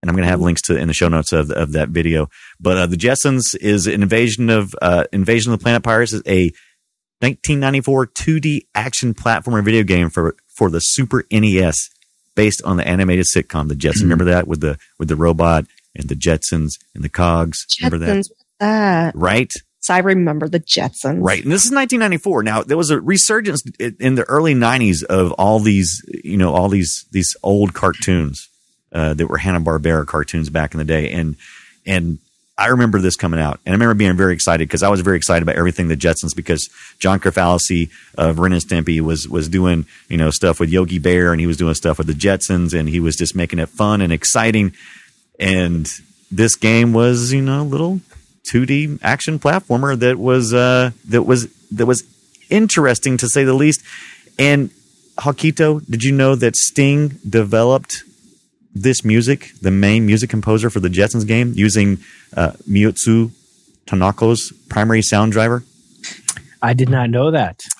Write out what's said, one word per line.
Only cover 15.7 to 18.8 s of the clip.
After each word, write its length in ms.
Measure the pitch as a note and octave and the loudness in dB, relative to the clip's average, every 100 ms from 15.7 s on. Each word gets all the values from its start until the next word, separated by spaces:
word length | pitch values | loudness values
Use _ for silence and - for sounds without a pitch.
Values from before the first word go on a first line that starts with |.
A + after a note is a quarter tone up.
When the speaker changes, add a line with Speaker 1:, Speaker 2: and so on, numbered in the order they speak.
| _ _ - | _ _ -12
Speaker 1:
and 120 | C#2+ | -10
the 80 | C#2+ | -4
Jetsons 580 | E2+ D#2+ - E2 D#2 - _ - | -2 -2 -2 -4 -4 -6 _ -10
and 80 | |
the 60 | D2 | -10
Cogs? 560 | - F2 E2+ E2 D#2 - - | -2 0 2 -2 -6 -8 -4
Remember 160 | E2 E2 E2 | -2 -2 -2
that? 60 | |
Speaker 3:
Jetsons, 20 | G3 G3 | -2 -4
what's 40 | _ _ _ | _ _ _
that? 560 | G#3 A3 | -2 0